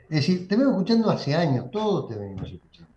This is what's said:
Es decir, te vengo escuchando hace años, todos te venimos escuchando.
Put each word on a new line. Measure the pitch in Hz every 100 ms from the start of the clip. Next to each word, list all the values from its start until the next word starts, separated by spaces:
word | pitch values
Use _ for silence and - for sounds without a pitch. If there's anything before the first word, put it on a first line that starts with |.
| -
Es | 156 156
decir, | 180 -
te | 208
vengo | 277
escuchando | 185 185 226 214
hace | 120 139
años, | 156 165 123 -
todos | 208 214 165 127
te | 107
venimos | 101 95 -
escuchando. | 90 _ - -